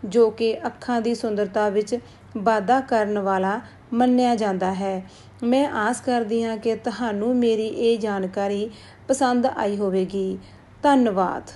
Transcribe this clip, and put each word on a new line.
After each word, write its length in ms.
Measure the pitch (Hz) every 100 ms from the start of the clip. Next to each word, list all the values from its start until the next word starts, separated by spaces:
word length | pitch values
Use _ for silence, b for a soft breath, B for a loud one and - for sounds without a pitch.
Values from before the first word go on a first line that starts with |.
ਜੋ 260 | 214 220 226
ਕਿ 260 | 220 226 220 240
ਅੱਖਾਂ 340 | - - 240
ਦੀ 140 | 226
ਸੁੰਦਰਤਾ 540 | 233 233 208 202 208 208
ਵਿੱਚ 300 | 202 208 240 B B B 226
ਵਾਧਾ 420 | 202 220 196 254
ਕਰਨ 380 | 262 233 208 208
ਵਾਲਾ 420 | 196 190 190 214 - B -
ਮੰਨਿਆ 400 | 233 247 247 247
ਜਾਂਦਾ 380 | 240 214 190 185
ਹੈ। 280 | 190 196 190 190 B B B
ਮੈਂ 220 | 240 254 285 -
ਆਸ 240 | 214 240
ਕਰਦੀ 420 | - 247 220 233
ਹਾਂ 120 | 226 220
ਕਿ 180 | 226 220
ਤੁਹਾਨੂੰ 560 | 247 196 240 202 220 254
ਮੇਰੀ 300 | 240 220 220
ਇਹ 320 | - 233 233
ਜਾਣਕਾਰੀ 720 | 214 196 185 190 202 202 214 214 B B -
ਪਸੰਦ 380 | 269 262 247 233
ਆਈ 280 | - 208 202
ਹੋਵੇਗੀ। 600 | 202 190 185 196 190 190 B B B -
ਧੰਨਵਾਦ। 680 | 294 277 233 190 185 - -